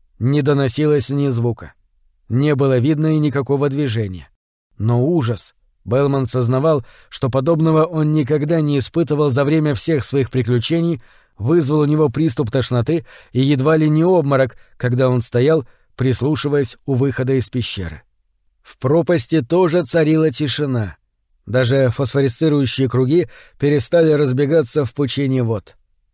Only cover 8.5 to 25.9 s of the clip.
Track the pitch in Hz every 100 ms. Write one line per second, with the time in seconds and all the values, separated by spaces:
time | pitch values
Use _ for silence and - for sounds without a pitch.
8.5 | 165 147 143 120 165 170 147 147 127 143
9.5 | 160 151 131 - 151 - 139 127 127 120
10.5 | 123 - 165 170 156 - _ _ - 113
11.5 | 175 135 151 147 151 151 143 160 - 123
12.5 | 131 117 123 120 165 - - - 123 135
13.5 | 139 139 160 156 151 170 180 139 135 131
14.5 | - - - 123 123 131 123 117 120 135
15.5 | 160 123 _ _ - 127 117 131 151 143
16.5 | 143 135 - - 127 135 131 131 135 117
17.5 | 127 113 - 85 78 _ _ _ _ _
18.5 | _ - - 127 165 165 170 - 160 123
19.5 | 175 175 175 147 170 156 156 156 127 147
20.5 | - 147 123 98 - _ _ _ _ -
21.5 | 120 123 135 127 - 135 139 135 - 160
22.5 | 147 127 - 131 127 131 170 165 - -
23.5 | - 143 147 - 170 160 147 143 127 139
24.5 | 160 135 156 127 - 143 - 139 131 117
25.5 | 107 - - _